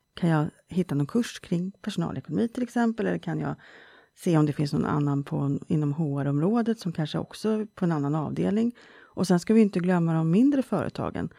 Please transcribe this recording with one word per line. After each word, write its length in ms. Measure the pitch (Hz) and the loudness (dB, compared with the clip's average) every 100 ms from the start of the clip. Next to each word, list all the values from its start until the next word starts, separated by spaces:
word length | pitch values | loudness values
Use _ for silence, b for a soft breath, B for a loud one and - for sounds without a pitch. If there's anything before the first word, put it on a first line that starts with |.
| _ | _
kan 140 | - 170 | -2 2
jag 160 | 156 151 - _ | 2 0 -6 _
hitta 260 | 175 175 | -4 -2
någon 120 | 143 143 | -2 0
kurs 340 | 233 233 - | -2 -2 -8
kring 320 | - 170 185 - | -4 -4 -4 -8
personalekonomi 640 | - 190 165 - - 160 226 | -8 -4 -4 -6 -4 -2 -2
till 140 | - | -4
exempel? 440 | 240 240 233 226 196 | -4 0 0 0 -2
Eller 120 | 170 | -4
kan 220 | 170 156 | -4 -4
jag 140 | 151 147 B B B B B _ | -4 -6 B B B B B _
se 220 | 185 156 | 2 4
om 80 | 151 | 4
det 60 | |
finns 200 | - 143 | 2 -2
någon 120 | 147 | 0
annan 400 | - 151 147 139 | 0 0 0 -2
på, 340 | 139 151 139 143 - | -2 -2 -2 -2 -2
inom 240 | 160 147 | 0 0
H 260 | 143 156 139 | 0 -2 -2
R-området 580 | 139 143 175 233 226 220 | 0 0 2 2 0 -2
som 140 | 180 | -4
kanske 260 | 165 151 165 | -4 -4 -4
också 480 | 160 - 214 214 214 | -6 -6 -2 -2 -4
på 100 | - | -2
en 80 | 175 | 0
annan 220 | 156 143 | 0 0
avdelning? 580 | 156 139 139 180 208 233 B B B | 0 -2 -2 0 2 0 B B B
Och 240 | B - 190 | B -4 2
sen 140 | 180 | 2
ska 140 | - | 4
vi 60 | 220 | 4
inte 200 | 208 185 | 4 2
glömma 340 | 180 180 165 | 0 2 2
de 160 | 160 160 | 2 2
mindre 320 | 185 269 277 | 4 4 2
företagen. 640 | - 185 - - 90 - 117 | 0 -2 -2 -4 -6 -4 -8